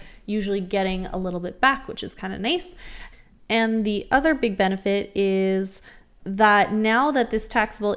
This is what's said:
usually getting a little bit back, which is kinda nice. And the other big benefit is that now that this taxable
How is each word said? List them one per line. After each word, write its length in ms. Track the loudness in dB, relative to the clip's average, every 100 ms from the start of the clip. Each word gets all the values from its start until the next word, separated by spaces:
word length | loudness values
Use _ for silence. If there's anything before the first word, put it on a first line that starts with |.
| -20 -16 -6
usually 360 | -4 -2 -4
getting 460 | -2 -2 -2 -2 -6
a 100 | -6
little 220 | -6 -6
bit 220 | -8 0
back, 260 | 2 2 -6
which 160 | -12
is 100 | -12
kinda 240 | -10 -10 -6
nice. 380 | -4 -4 -6 -18 -16 -16 -18 -20 -20 _ -2
And 360 | 0 2 2 0
the 220 | -2 0
other 220 | 2 2
big 240 | 2 0 2
benefit 540 | 0 0 0 -2 -2 -2
is 640 | 0 2 2 0 -4 -10 -20 -20 -20 -14 -6
that 460 | 4 6 6 4
now 380 | 2 2 2 2
that 180 | 2 0
this 180 | 0 0
taxable 480 | 0 -2 -2 -4